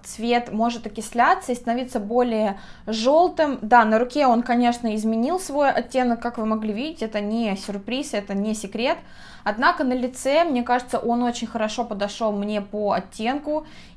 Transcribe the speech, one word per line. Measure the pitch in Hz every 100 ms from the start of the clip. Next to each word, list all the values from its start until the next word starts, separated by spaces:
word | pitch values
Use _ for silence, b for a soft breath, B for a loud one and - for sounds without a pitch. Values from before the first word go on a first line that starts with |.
цвет | - - 233 240 240
может | 214 233 233 214
окисляться | 226 214 240 269 381 -
и |
становиться | 247 240 240 254 240
более | 208 240 247 220 214 196 B B -
жёлтым. | 220 240 311 349 349 302 254
Да, | 214 240
на | 214 220
руке | 247 294 269
он, | 233
конечно, | 240 240 240 240 233
изменил | 214 220 226 254 370
свой | 370 285 277
оттенок, | - 247 262 247 233
как | 240 233
вы | 220
могли | 220 214
видеть, | 208 302 339
это | 220 214
не | 208 220 226 196
сюрприз, | - 202 202 254 294
это | 208 196
не | 196 214
секрет. | 214 190 208 254 - B B B B -
Однако | 214 294 339
на | 262
лице, | 254 247 262 269 294
мне | 339 247
кажется, | 240 247 254 233
он | 233 240
очень | 240 240 226
хорошо | 226 214 233
подошёл | 220 202 202 - 220
мне | 202 202 208
по | 202 208 208
оттенку, | 190 190 - 220 285 294 302 311 B B